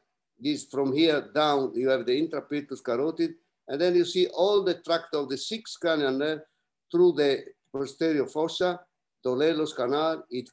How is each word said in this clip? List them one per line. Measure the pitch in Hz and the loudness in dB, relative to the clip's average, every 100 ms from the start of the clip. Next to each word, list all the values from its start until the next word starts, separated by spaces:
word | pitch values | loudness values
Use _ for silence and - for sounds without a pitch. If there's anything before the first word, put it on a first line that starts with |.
| _ _ _ _ | _ _ _ _
This | 135 143 - | -4 -4 -4
from | 131 139 | -2 0
here | 139 165 147 - | 2 2 2 0
down, | 151 151 143 131 | 0 2 2 0
you | 113 131 | 0 2
have | 131 117 | 2 2
the | 131 | 0
intrapetus | 160 151 - 147 143 131 | 0 -4 -6 -6 -6 -8
carotid. | - 120 151 160 165 165 _ _ - | -4 -2 -2 -2 -4 -4 _ _ -8
And | 139 | 0
then | 180 175 | 2 2
you | |
see | 175 180 180 | 2 2 0
all | - 190 202 180 | 2 2 4 2
the | 175 | -2
tract | 160 165 - 156 | -2 -2 -2 -4
of | 135 | -2
the | 135 | -6
six | - 226 - - | -6 -8 -10 -6
cranial | 170 156 139 | -2 0 0
nerve | 131 151 156 - _ _ _ _ | 0 -2 -4 -10 _ _ _ _
through | 170 180 | 4 4
the | 147 143 135 - - _ | 6 2 0 -4 -20 _
posterior | 135 131 - 165 151 131 | -8 -8 -2 0 2 0
fossa, | 156 165 - 180 175 - _ _ _ 127 | -2 -4 -2 -2 -4 -10 _ _ _ -4
Dorello's | 127 156 156 156 | 2 2 2 -2
canal, | 131 123 143 160 156 - | -2 -2 0 0 -2 -6
it | 123 123 | -10 -10